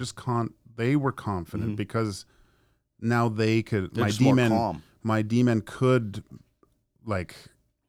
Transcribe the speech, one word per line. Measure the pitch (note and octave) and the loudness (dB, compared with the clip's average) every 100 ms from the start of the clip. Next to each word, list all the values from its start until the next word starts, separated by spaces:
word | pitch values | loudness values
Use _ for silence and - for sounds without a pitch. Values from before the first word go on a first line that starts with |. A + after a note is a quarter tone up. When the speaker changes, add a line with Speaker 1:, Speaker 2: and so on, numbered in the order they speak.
| B2+ | -8
Speaker 1:
just | - | -10
con-, | - A#2 A#2 - - A2+ | -4 -2 -2 -8 -16 -6
they | A#2 D3 | -2 0
were | C3+ | -2
confident | B2+ - F#2+ E2+ G#2 A2 | -4 -6 -6 -6 -6 -4
Speaker 2:
Mm-hmm. | G#2 G2+ | -6 -4
Speaker 1:
because | A2+ A2 F#2+ - _ _ _ _ _ _ - | -4 -4 -6 -14 _ _ _ _ _ _ -8
now | A2+ A#2+ A#2+ | -2 0 0
they | A2 A2 A2+ | 2 2 2
could, | A2 G#2+ F#2+ | 0 -2 -2
Speaker 2:
They're | - A#2 | -2 0
Speaker 1:
my | |
Speaker 2:
just | G#2 | 4
more | C3+ | 4
Speaker 1:
D-men, | C3 A#2+ | 6 4
Speaker 2:
calm. | A2+ A2 D#2 - _ | 2 0 -4 -12 _
Speaker 1:
my | A2+ A2 | -2 0
D-men | G#2+ A#2 B2 A2 - | 2 2 4 2 -2
could, | - C3 B2+ A2 G#2 - - _ _ _ _ _ _ A2+ | -2 2 2 0 -8 -14 -20 _ _ _ _ _ _ -6
like, | G2 E2+ - - _ _ _ | -6 -6 -14 -20 _ _ _